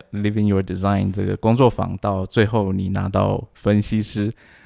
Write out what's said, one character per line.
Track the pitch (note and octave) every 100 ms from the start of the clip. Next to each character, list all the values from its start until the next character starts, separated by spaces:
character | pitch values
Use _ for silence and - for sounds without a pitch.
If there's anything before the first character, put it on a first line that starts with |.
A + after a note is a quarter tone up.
| -
Living | G2+ G#2 G#2+ G#2
Your | F#2+
Design | F#2 F#2 G2 G2 G2
这 | G2 G2
个 | G2
工 | A2 A#2+
作 | B2
坊 | - F#2+ F#2+
到 | G#2 F#2+ F#2+
最 | A#2+ G#2
后 | A2+ F#2+
你 | F#2+ F#2+
拿 | G2 G2
到 | G2 G2+ G2 G#2+
分 | - G#2 G#2
析 | - A2
师， | G#2 G#2+ G#2 - - -